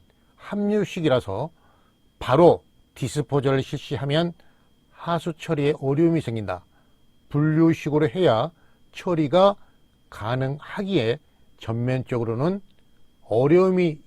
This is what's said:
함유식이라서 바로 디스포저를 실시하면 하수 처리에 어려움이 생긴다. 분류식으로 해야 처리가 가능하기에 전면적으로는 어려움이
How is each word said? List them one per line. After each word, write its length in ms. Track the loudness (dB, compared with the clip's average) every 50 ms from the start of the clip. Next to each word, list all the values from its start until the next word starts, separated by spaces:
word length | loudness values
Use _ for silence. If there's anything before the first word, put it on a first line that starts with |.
| -18 _ _ _ _ _ _ _
함유식이라서 1120 | -14 -8 -6 -4 -2 0 0 0 -2 -2 -4 -2 0 2 2 2 0 -2 -6 -6 -8 -8 -12 _ _ _ _ _ _ _ _ _ _ _ _ _
바로 440 | -2 0 4 6 6 6 6 4 -2 _ _ _ _ _ _
디스포저를 680 | -10 -8 -6 -4 -6 -4 -2 -2 -2 0 0 0 -2 -2
실시하면 680 | -4 -10 -12 -8 -8 -8 -6 -4 -2 0 0 -2 -2 -6 -12 -20 -20 _ _ _ _ _ _ _ _
하수 420 | _ -12 -6 -6 -4 -4 -4 -8 -10
처리에 400 | -10 -6 -4 -2 0 0 0 0 0
어려움이 400 | -2 -2 2 2 2 2 2 0
생긴다. 420 | -2 -4 -6 -6 -6 -6 -8 -8 -10 _ _ _ _ _ _ _ _ _ _ _ _ _
분류식으로 800 | -2 0 2 2 4 4 4 4 2 0 -2 -2 0 0 0 0
해야 420 | 0 2 2 4 4 2 0 -2 -6 _ _ _ _ _ _ _ -20
처리가 640 | -10 -6 -4 -2 0 0 2 4 6 6 4 4 0 -8 -20 _ _ _ _ _ _ _ _
가능하기에 1080 | -16 -10 -6 -4 -4 -2 -2 -4 -4 -8 -10 -12 -8 -8 -6 -2 0 0 2 0 -2 -4 -6 _ _ _ -20 _ _ _
전면적으로는 1040 | -8 -6 -4 -2 -2 -2 -2 -2 -4 -4 -4 -4 -2 -2 -2 -2 -2 -2 -2 -4 -8 -14 _ _ _ _ _ _ -20 _ _ _ -8 -2
어려움이 720 | 0 2 4 4 4 4 4 4 2 2 0 0 -2 -4 -12